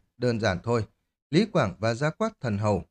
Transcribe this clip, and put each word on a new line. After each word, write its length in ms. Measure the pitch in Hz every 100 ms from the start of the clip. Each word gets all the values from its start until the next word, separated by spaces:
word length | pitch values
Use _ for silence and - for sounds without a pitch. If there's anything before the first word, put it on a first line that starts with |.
| _ -
đơn 220 | 123 117
giản 180 | 107 90
thôi. 220 | - 117 107 _ _ _ -
Lý 160 | 170 214
Quảng 280 | 180 113 87
và 160 | 110
Gia 160 | 117 151
Quát 300 | - 220 -
Thần 180 | 123 101
Hầu, 260 | 107 95 76